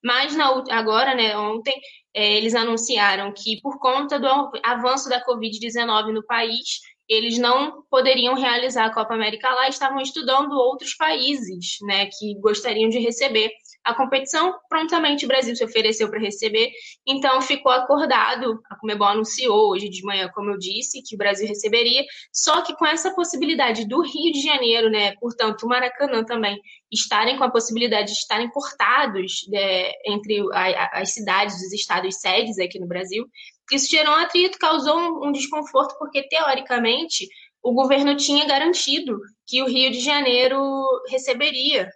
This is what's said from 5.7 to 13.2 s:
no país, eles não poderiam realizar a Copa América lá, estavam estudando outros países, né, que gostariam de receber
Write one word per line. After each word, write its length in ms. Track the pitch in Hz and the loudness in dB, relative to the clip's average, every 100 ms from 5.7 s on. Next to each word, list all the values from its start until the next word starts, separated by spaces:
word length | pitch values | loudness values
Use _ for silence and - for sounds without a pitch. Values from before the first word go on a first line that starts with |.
| 233 233 214 214 | -4 0 0 0
no 140 | 220 214 | -6 -2
país, 540 | 233 226 233 - - - _ _ | -2 -2 -4 -8 -10 -10 _ _
eles 300 | 220 233 233 | 0 2 2
não 460 | 240 254 294 - _ | 4 2 0 -6 _
poderiam 460 | 262 254 254 240 254 | 2 4 4 2 2
realizar 500 | 254 240 254 240 220 | 2 0 0 0 0
a 80 | |
Copa 200 | 226 220 | 0 -2
América 360 | 226 214 214 254 | -2 -2 -2 -2
lá, 140 | 254 269 | 0 0
estavam 320 | 277 269 269 | 0 -2 -2
estudando 540 | 269 320 254 269 285 | -6 -4 2 2 2
outros 400 | 277 247 269 - - | 2 2 0 -8 -2
países, 840 | 311 285 254 277 202 180 180 - | 0 2 0 -2 -6 -10 -10 -8
né, 260 | 202 196 196 | -2 0 -2
que 280 | - 214 202 | -4 -8 0
gostariam 500 | 214 214 247 214 226 | 0 2 -2 2 2
de 100 | 233 | 2
receber 520 | 233 233 | 0 0